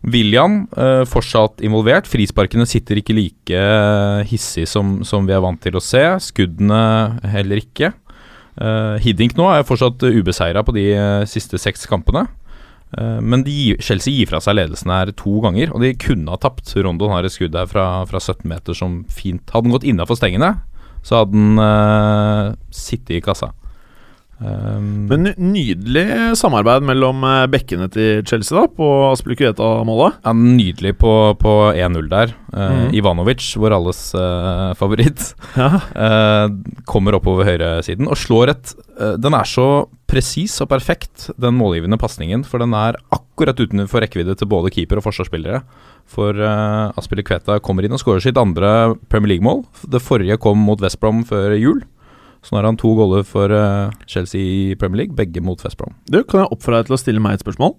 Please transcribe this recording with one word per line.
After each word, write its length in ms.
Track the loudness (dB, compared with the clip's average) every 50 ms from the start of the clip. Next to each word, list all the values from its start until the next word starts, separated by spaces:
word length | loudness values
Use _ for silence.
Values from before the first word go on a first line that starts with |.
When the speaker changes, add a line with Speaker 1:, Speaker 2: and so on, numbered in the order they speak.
| -4
Speaker 1:
Willian, 600 | 2 2 2 2 4 4 4 4 4 2 -2 -4 -6 -4
eh, 280 | 0 2 2 4 2 2
fortsatt 540 | 2 0 -2 -2 2 2 2 2 2 0 -4
involvert. 460 | -4 0 0 2 2 4 2 2 0 -2
Frisparkene 560 | 0 0 0 0 0 0 0 0 2 0 0
sitter 320 | 2 0 -4 -2 0 -4 -4
ikke 160 | -2 0 0
like, 400 | 0 0 -2 -6 _ _ -4 -2
eh, 680 | 0 2 2 4 4 4 4 2 2 2 0 0 -2 -2
hissig 380 | -2 -4 -6 -6 -6 -6 -6 -6
som, 380 | -2 -2 -2 0 0 -2 -4 -4
som 240 | -4 -2 0 0 2
vi 40 |
er 80 | 2 2
vant 200 | 0 0 -4 -4
til 140 | -6 -4 -4 -4
å 20 |
se. 220 | -4 0 2 4 4 4 2 -2
Skuddene 1000 | -4 -8 -2 0 0 0 0 0 2 2 4 4 4 2 2 2 0 -2 -4 -6
heller 380 | -4 -4 -2 -2 -2 -2 -2 -4
ikke. 300 | -4 _ _ -2 -2 -2 -2 -6 _ -20 -20 -20 -20 -20 -20 -20 -20 _ -10 -6
Eh, 400 | -4 -2 -2 -2 -2 -2 -2 0
Hiddink 380 | 0 0 2 2 0 0 2 2
nå 80 | 2 4
er 140 | 4 2
fortsatt 400 | 2 0 0 0 0 0 0 0
ubeseiret 640 | 0 2 2 2 2 0 -2 -2 -2 0 0 0 0
på 80 | 0 0
de, 140 | 0 0 2
eh, 300 | 2 2 0 0 0 0 -2
siste 300 | -4 -6 -8 -8 -6 -8
seks 300 | -6 -6 -6 -6 -8 -6
kampene. 400 | -4 -4 0 0 0 0 0 -2 -4 -6 -16 -20 -20 -20 -20 -20 -20 -20 -20 -20 -14 -8 -6
Eh, 220 | -6 -4 -4 -4
men 220 | -2 0 0 0 0
de 100 | 0 -2
gir, 240 | 0 0 0 0 0
Chelsea 320 | -2 -2 -2 -2 0 -2
gir 140 | 0 0 0
fra 160 | 0 -2 -4
seg 160 | -2 0 0 0
ledelsen 320 | 0 -2 -4 -6 -4 -2
her 240 | -2 0 -2 -2 -6
to 240 | -6 -4 -2 -2 0
ganger, 300 | 0 0 0 0 -2 -2
og 80 | -2 -2 -2
de 80 | -2 -2
kunne 400 | -2 -2 -2 -2 -2 -2 -6 -8
ha 20 |
tapt. 380 | -4 -4 -4 -4 -4 -14 -4 -2
Rondon 400 | 0 0 0 0 -2 -2 0 0
har 80 | 0 -2
et 60 | -4 -4 -4
skudd 160 | -6 -4 -2
her 160 | -4 -4 -2
fra, 340 | 0 0 0 0 -2 -4 -6
fra 140 | -6 -6 -6
sytten 320 | -6 -6 -8 -6 -6 -8
meter 240 | -8 -8 -8 -10 -6
som 300 | -6 -4 -6 -6 -8 -8
fint. 400 | -10 -10 -8 -6 -6 -6 -6 -10 -2 -2
Hadde 160 | 0 2 2
den 80 | 0 2
gått 80 | 2
innenfor 320 | 0 0 0 0 -2 -2 0
stengene, 380 | 0 0 0 2 0 0 0 -2 -8 -12 -16 -16 -18 -16 -16 -16 -4
så 160 | 0 2 2
hadde 160 | 2 4 4 4
den, 200 | 4 4 4 4
eh, 920 | 4 4 4 4 4 4 4 4 4 2 2 2 2 2 0 0 -2 -2 -6 -8 -14 -16 -14
sittet 440 | -14 -8 -8 -8 -8 -6 -6 -6 -4
i 0 |
kassa. 300 | -2 -2 -4 -4 -4 -10 -10 -14 -18 -18 -18 -18 -20 -20 -20 -20 -20 -20 -20 _ _ _ -16 -12
Ehm. 640 | -8 -8 -6 -6 -6 -6 -6 -4 -4 -4 -4 -4 -2
Speaker 2:
Men 160 | 0 0 2
ny-, 140 | 2 0 -2 -2
nydelig 960 | 0 0 0 0 0 -2 -4 -4 -4 0 0 2 2 2 0 0 0 0 0
samarbeid 480 | 2 2 2 2 4 4 4 4 4
mellom, 400 | 2 2 2 2 2 2 0 0
eh, 220 | 0 2 2 2 2
bekkene 400 | 2 2 0 0 -2 -4 -4 -4 -4
til 320 | -2 0 0 2 2 0 0
Chelsea 300 | -2 -2 -2 -2 0 2 2
da, 60 | 2
på 220 | 2 0 0 0 2 4 4 4 2
Aspilicueta-målet. 1040 | 2 0 -2 -6 -2 0 2 0 2 2 0 0 0 0 0 0 2 4 2 2 2 0 -2
Speaker 1:
Ja, 80 | 0 2
nydelig 600 | 4 6 6 6 6 4 2 -2 -2 -2 -2 2 4
på, 140 | 4 4 6 6 6 4 4 2
på 140 | 2 4 6 6 4 4 4 2
en 140 | 0 0 0
null 140 | -2 -2 0
der. 220 | 0 0 0 0 -2 -12 -18 -10
Eh, 200 | -6 -4 -2 0
Speaker 2:
Mhm. 160 | 0 0 0 0 0 2
Speaker 1:
Ivanovic, 540 | 2 2 2 2 0 0 0 -2 -4 -8 -4
vår 140 | 0 2 2 2
alles, 240 | 2 0 -2 -4 -6 -8 -6 -4
eh, 560 | -2 -2 -2 -2 -2 -2 -2 -2 -2 -2 -4 -2
favoritt, 600 | -2 -2 0 2 2 2 0 0 -2 -12 -12 -12 -18 -20 -6 -2
Speaker 2:
Ja. 140 | 0 2 2 2 2 0 -4 -4
Speaker 1:
eh, 540 | -2 0 2 4 4 4 4 4 2 2 0 -2 -6 -10 -12 -14 -14 -14
kommer 300 | -2 -2 0 2 2 2
opp 140 | 2 2 2
over 160 | 2 2 2
høyresiden 640 | 2 2 0 0 -2 -2 -4 -4 -6 -4 -4 -2 -2
og 80 | -2 -4
slår 300 | 0 2 4 4 4 4
et, 240 | 2 -2 -6 -18 -18 -18 -20 _ -12 -6
eh, 160 | -4 -4 -4
den 160 | -2 0 0
er 120 | 2 2 0
så 400 | 0 0 2 2 4 4 2 0 -2 -10 _ _ 0
presis 520 | 0 0 0 -2 -4 -6 -6 -6 -4 -6
og 100 | -2 -2
perfekt, 600 | -2 -2 0 -2 -4 -4 -4 -14 _ -16 -16 -14 -8 -2
den 160 | 0 0 2
målgivende 440 | 2 2 0 0 -2 0 0 0 0
pasningen, 440 | -2 -6 -6 -6 -6 -4 -4 -4 -4
for 140 | -4 -4 -4
den 160 | -2 -2 0
er 220 | 0 0 -2 -2 -6 _ _
akkurat 420 | -6 -6 -6 _ _ -2 0 0 2 0
utenfor 400 | -2 -2 0 -4 -4 0 0 -2
rekkevidde 340 | -2 0 -2 -4 -2 -2 -2
til 120 | -4 -2 0
både 240 | 0 0 0 0
keeper 240 | -2 -2 -2 -2 -2 -2
og 60 | -2
forsvarsspillere. 580 | -4 -6 -6 -8 -6 -6 -8 -6 -6 -6 -8 -8 -12 _ -20 _ -20 -20 _ _
For, 260 | _ -6 -2 -2 -2 0
eh, 560 | 0 -2 0 0 0 -2 -2 -2 -2 -2 -4 -6 -8
Aspilicueta 600 | -6 -6 -6 -6 -2 -2 -4 -4 _ -2 -2 -2
kommer 220 | 0 -2 -2 0 0
inn 80 | -2
og 80 | -4 -2
skårer 180 | 0 2 2 2
sitt 160 | 2 2 2
andre 600 | 2 2 2 2 2 2 2 4 4 4 2 0 -2 -4 _
Premier 280 | 0 0 2 2 2 2
League-mål. 260 | 2 0 0 0 -4 _ _ -20 -10 -4
Det 140 | -4 -4
forrige 340 | 0 0 0 0 2 0 -2 2
kom 180 | 2 2 2 4
mot 220 | 4 2 2 0
West 180 | -2 -4 -2 -2
Brom 240 | -2 0 0 0
før 320 | -2 -2 -2 -2 0 0 0
jul. 240 | 2 2 2 0 0 -4 -10 _ _ -20 -20 -20 -20 -20 -20 _ _
Så 80 | _ -4
nå 60 | -2 0
har 60 | 0
han 120 | 0 0
to 120 | 2 2 2 4
goller 260 | 4 4 4 2 0 0
for, 280 | -2 -2 0 0 2
eh, 380 | 2 2 2 2 0 -2 -2 -4 -6 -10 -16
Chelsea 680 | -8 -6 -6 -6 -4 -4 -4 -2 -2 -2 0 -2 -2
i 20 | -2
Premier 220 | -2 -4 -2 -2 -2 -4
League, 80 | -4 -4
begge 260 | -4 -4 -4 -4 -6
mot 220 | -6 -6 -6 -6
West 160 | -8 -12 -10 -10
Brom. 160 | -14 -14 -14 -18 _ 0
Speaker 2:
Du, 140 | 2 2 2
kan 160 | 2 2 2
jeg 100 | 2 0
oppfordre 300 | -2 -6 -2 0 0 0
deg 40 | 2
til 100 | 0 -2
å 20 | -2
stille 220 | 0 0 0 0
meg 120 | 0 0 -2
et 100 | -2 -4
spørsmål? 320 | -8 -4 0 0 0 0